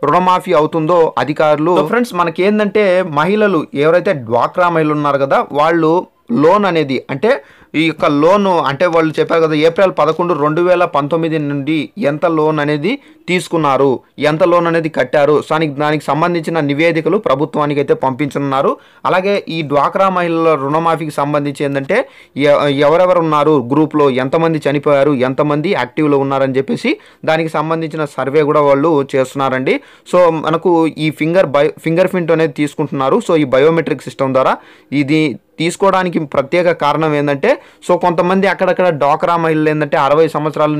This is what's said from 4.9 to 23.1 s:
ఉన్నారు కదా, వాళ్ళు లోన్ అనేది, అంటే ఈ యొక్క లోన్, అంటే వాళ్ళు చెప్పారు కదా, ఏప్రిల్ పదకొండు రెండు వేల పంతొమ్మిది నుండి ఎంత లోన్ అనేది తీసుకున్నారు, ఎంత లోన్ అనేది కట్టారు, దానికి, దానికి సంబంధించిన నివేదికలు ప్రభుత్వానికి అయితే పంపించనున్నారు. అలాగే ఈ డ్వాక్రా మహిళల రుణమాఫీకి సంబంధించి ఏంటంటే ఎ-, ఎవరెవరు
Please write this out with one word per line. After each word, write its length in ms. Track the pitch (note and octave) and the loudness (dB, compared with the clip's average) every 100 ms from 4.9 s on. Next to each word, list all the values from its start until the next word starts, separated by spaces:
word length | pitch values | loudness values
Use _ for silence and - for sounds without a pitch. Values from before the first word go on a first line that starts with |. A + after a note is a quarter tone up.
| D3+ | 0
ఉన్నారు 220 | D3 C#3 C3+ | 0 0 0
కదా, 140 | G#3 - C3+ | 0 0 0
వాళ్ళు 320 | D#3 E3+ D#3+ E3+ - _ - - | 0 2 2 0 -2 _ -6 0
లోన్ 220 | D3+ G3+ G3+ | 4 4 2
అనేది, 280 | E3 C#3+ B2+ - | 0 -2 -4 -6
అంటే 180 | C#3 A3 C#4 - - _ D3 | -4 -2 -2 -6 -20 _ -2
ఈ 40 | E3 | -2
యొక్క 180 | D3+ E3+ C#3+ | 0 0 2
లోన్, 280 | D#3 G#3 G3 E3+ C3+ | 2 2 2 0 0
అంటే 160 | C#3 F3+ | 0 0
వాళ్ళు 180 | E3 D#3+ D3+ | 2 0 0
చెప్పారు 240 | D3+ E3+ D#3+ | 0 0 2
కదా, 100 | D#3 D#3+ | 2 2
ఏప్రిల్ 240 | E3 F#3 D#3+ | 2 0 2
పదకొండు 340 | D3+ D#3+ F3 D#3 | 0 0 -2 0
రెండు 180 | D3 D#3 F3 | 0 0 2
వేల 160 | F3+ E3+ | 2 2
పంతొమ్మిది 440 | C#3+ C#3 E3 E3 D#3 C#3+ | 0 -2 -2 -2 -2 -4
నుండి 280 | C#3+ C3+ D#3 B2 - C#3+ | -4 -4 -4 -4 -4 -4
ఎంత 160 | D3+ F3 D#3+ | -2 -2 0
లోన్ 220 | D3+ D3+ | 0 0
అనేది 280 | D3 D3+ E3 C#4 - - - | -2 -2 -2 -4 -8 -14 -6
తీసుకున్నారు, 600 | F3+ - E3 D3 C3 C#3 A#2+ - - C#3+ | -4 -2 -2 0 2 2 0 -6 -4 -2
ఎంత 140 | D#3 F3+ | 0 2
లోన్ 160 | F3 E3+ | 2 2
అనేది 200 | E3+ D#3+ D3+ | 0 -2 -4
కట్టారు, 380 | B2+ D#3 C#3+ D3 - | -2 2 2 2 0
దానికి, 240 | D#3 D#3+ C#3 | -2 -2 -2
దానికి 220 | D3+ D#3 - | -2 -2 -2
సంబంధించిన 500 | D3 E3+ E3+ E3 E3 C#3+ | -2 -2 -2 -4 -2 -2
నివేదికలు 480 | C#3+ E3+ D#3+ D#3 G3+ E3+ | 0 0 0 0 0 0
ప్రభుత్వానికి 520 | C#3 D3+ D3+ D3 D3 | -2 -2 -2 -2 -2
అయితే 120 | C#3 D#3 C3+ | 0 0 -2
పంపించనున్నారు. 680 | B2+ D3 D#3 C#3+ C3+ F3 C#4+ - _ C3 | -2 -4 -4 -2 0 0 -2 -8 _ -4
అలాగే 240 | F3 F#3+ G3+ - D#3+ | -2 0 -2 -4 -6
ఈ 0 | C#3+ | -2
డ్వాక్రా 360 | C#3+ D#3+ F#3+ G3 F3+ | 0 0 0 0 0
మహిళల 360 | F3 E3 E3 D3 | -2 0 0 0
రుణమాఫీకి 500 | C#3 D#3 E3 D#3 D#3 D3 | 0 -2 0 -2 -4 -4
సంబంధించి 440 | C#3+ D3 C#3+ C#3 C#3+ | -2 -2 -4 -4 -4
ఏంటంటే 300 | C#3 C#3 G#3 - - - B2+ C#3+ | -4 -2 -2 -4 -10 -14 -2 2
ఎ-, 60 | C#3+ D3 C#3 C#3+ | 2 2 2 2
ఎవరెవరు 340 | E3+ F3+ | 4 4